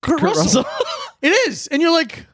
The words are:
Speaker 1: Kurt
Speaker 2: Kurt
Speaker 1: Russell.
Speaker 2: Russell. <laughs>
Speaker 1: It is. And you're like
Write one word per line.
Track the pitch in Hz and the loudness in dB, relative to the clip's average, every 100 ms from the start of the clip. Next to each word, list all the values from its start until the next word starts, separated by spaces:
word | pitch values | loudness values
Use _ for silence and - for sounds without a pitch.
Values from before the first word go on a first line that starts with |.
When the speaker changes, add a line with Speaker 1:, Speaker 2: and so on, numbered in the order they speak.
Speaker 1:
Kurt | - 311 | -2 0
Speaker 2:
Kurt | 359 440 | 2 2
Speaker 1:
Russell. | 170 - | 2 2
Speaker 2:
Russell. | - 622 - | 0 -6 -6
<laughs> | 640 554 _ | -8 -12 _
Speaker 1:
It | 285 415 480 | 2 2 2
is. | 185 - | -4 -4
And | 285 | 0
you're | 330 | 2
like | 330 269 - - | 2 0 -8 -20